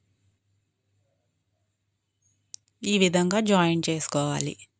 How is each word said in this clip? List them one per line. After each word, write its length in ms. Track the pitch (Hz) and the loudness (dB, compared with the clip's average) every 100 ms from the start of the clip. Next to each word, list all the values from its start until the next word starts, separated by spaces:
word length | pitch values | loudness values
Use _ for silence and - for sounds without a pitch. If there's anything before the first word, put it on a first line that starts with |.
| _ _ _ _ _ _ _ _ _ _ _ _ _ _ _ _ _ _ _ _ _ _ _ _ _ - _ _ | _ _ _ _ _ _ _ _ _ _ _ _ _ _ _ _ _ _ _ _ _ _ _ _ _ -20 _ _
ఈ 120 | 202 202 | 0 0
విధంగా 420 | 185 180 180 208 | 2 2 2 0
జాయిన్ 400 | 208 190 170 165 | 2 4 4 2
చేసుకోవాలి. 720 | 165 160 - 147 143 143 143 - - | -2 -4 -4 -2 -2 -4 -6 -10 -18